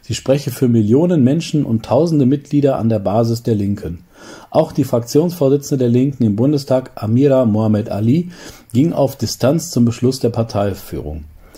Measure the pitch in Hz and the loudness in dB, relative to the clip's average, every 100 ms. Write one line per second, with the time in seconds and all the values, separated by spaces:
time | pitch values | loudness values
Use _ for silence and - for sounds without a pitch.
0 | - 110 - 143 143 - 127 117 104 127 | -8 -6 0 0 -2 -2 2 2 4 2
1 | 180 170 123 156 - 151 - 113 - 113 | 4 4 2 2 -2 -2 0 -2 0 0
2 | 170 156 127 143 - 143 139 131 113 110 | 2 2 2 0 0 0 2 0 0 0
3 | 98 107 117 117 - 110 101 101 80 85 | 0 0 0 -2 -2 -2 0 -4 -6 -12
4 | - - - - - 147 160 - 131 120 | -16 -20 -20 -20 -2 -2 0 -2 -2 -2
5 | 117 143 175 170 135 143 143 143 123 120 | 0 0 0 0 0 0 0 -2 2 2
6 | 139 139 113 101 131 147 139 131 127 - | 0 0 0 2 0 0 0 -2 -2 -10
7 | 107 117 143 131 120 107 110 107 104 101 | -2 2 4 4 2 2 2 0 -2 -2
8 | 110 156 175 - - - _ 117 165 - | 0 0 -2 -10 -20 -20 _ 0 0 0
9 | 139 - 113 - 120 160 165 123 120 113 | -2 -2 -8 -2 0 0 -2 0 0 2
10 | 123 131 120 117 113 107 101 92 - 73 | -2 0 -2 -2 -4 -2 -4 -4 -10 -10
11 | 73 78 76 - - | -10 -12 -14 -20 -20